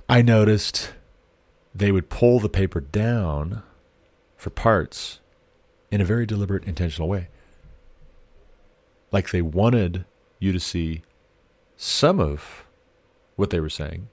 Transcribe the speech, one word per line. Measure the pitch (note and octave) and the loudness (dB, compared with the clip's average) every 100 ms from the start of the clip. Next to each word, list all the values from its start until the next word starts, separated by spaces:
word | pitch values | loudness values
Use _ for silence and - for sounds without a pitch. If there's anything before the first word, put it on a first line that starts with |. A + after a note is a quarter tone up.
| - | 2
I | B2 | 4
noticed | A#2+ A2+ G#2+ G#2+ - - - - _ _ _ _ _ _ _ F#2+ | 6 6 6 4 0 -6 -8 -14 _ _ _ _ _ _ _ -2
they | G2+ | 2
would | G2 E2+ | 2 0
pull | - A#2+ B2 | 2 4 4
the | G#2+ | 2
paper | - F#2+ E2+ | 0 0 -2
down | C#2 G2+ A2+ A#2+ F2+ D2 D#2 G#2+ - _ _ _ _ _ _ _ | -4 -2 0 0 -2 -2 -4 -8 -12 _ _ _ _ _ _ _
for | - | -12
parts | - A#2 G#2 D2+ - - - _ _ _ _ _ _ - | -2 2 2 0 -8 -14 -16 _ _ _ _ _ _ -4
in | G#2 | -2
a | F2+ | 0
very | A#2 A2+ | 0 -2
deliberate, | G#2 G2+ F#2+ - | -2 -2 -4 -4
intentional | D#2+ F2 D#2 D#2+ | -4 -4 -4 -4
way. | G2 E2+ - _ _ - - - - - - - - _ - _ _ _ _ _ | -4 -6 -16 _ _ -20 -20 -20 -20 -20 -20 -20 -20 _ -20 _ _ _ _ _
Like | G2+ F#2 | -2 0
they | F2+ | -2
wanted | E2 D#2+ A2+ B2 F#2 F2+ F2 _ _ - | -2 2 2 2 0 -4 -10 _ _ -6
you | F#2+ | -2
to | F#2 | -2
see | - F2+ E2 D#2+ - _ _ _ _ _ _ - | -4 -4 -4 -6 -12 _ _ _ _ _ _ -12
some | - - D3 F#3+ | -6 2 2 2
of | D#2+ D2 - - - _ _ _ _ _ _ - | 0 -2 -10 -20 -20 _ _ _ _ _ _ -4
what | F#2+ | -2
they | F2 | -2
were | D#2 | -4
saying, | - D2+ E2+ G#2+ | -6 -10 -10 -14